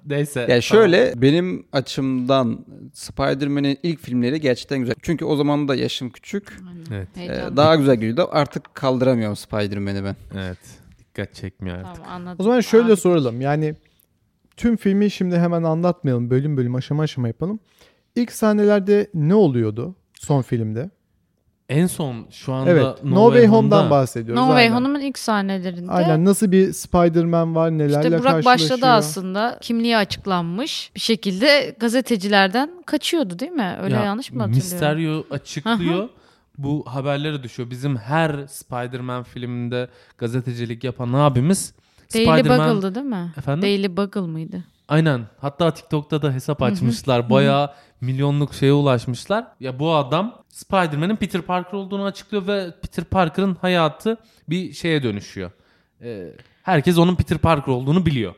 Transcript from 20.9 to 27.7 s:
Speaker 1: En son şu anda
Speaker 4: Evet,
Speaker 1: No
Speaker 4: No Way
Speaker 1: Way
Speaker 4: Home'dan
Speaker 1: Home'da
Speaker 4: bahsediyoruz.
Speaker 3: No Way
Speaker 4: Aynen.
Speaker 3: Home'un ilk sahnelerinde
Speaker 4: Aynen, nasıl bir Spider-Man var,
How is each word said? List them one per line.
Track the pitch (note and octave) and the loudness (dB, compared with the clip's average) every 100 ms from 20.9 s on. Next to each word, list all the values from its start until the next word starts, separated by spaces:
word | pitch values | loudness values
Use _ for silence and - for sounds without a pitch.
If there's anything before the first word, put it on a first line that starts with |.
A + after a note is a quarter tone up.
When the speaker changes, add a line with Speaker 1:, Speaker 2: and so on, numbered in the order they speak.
| _ _ _ _ _ _ _ - | _ _ _ _ _ _ _ -2
Speaker 1:
En | C#3 F3+ | 0 0
son | - D3 A#2 - | -2 -6 -8 -12
şu | - - | -14 -6
anda | C3 C3+ | -2 4
Speaker 4:
Evet, | D#3 C3 - | 4 4 -2
Speaker 1:
No | C#3+ | 0
Speaker 4:
No | F3+ A#3 | 6 8
Way | A#3+ | 8
Speaker 1:
Way | A3+ | 8
Speaker 4:
Home'dan | A3+ A3 G3+ | 6 6 4
Speaker 1:
Home'da | F#3 | 6
Speaker 4:
bahsediyoruz. | C#3+ C3 A#2+ A2+ A#3 | 4 2 -4 -4 0
Speaker 3:
No | C4 | 4
Way | B3+ | 6
Speaker 4:
Aynen. | A#3 A#3 | 6 4
Speaker 3:
Home'un | C4 C#4+ | 0 -2
ilk | C#4 - | -6 -6
sahnelerinde | - G#3+ G3 F#3+ F#3 F3 F3+ | -2 -2 -2 -4 -6 -10 -2
Speaker 4:
Aynen, | F3+ E3+ D#3 | 0 2 4
nasıl | F3+ G3 G#3 | 4 4 4
bir | F#3+ F#3+ | 4 4
Spider-Man | - - F3+ F3 E3 E3+ E3+ E3 | 0 0 2 4 4 2 0 0
var, | D#3+ E3 | 0 0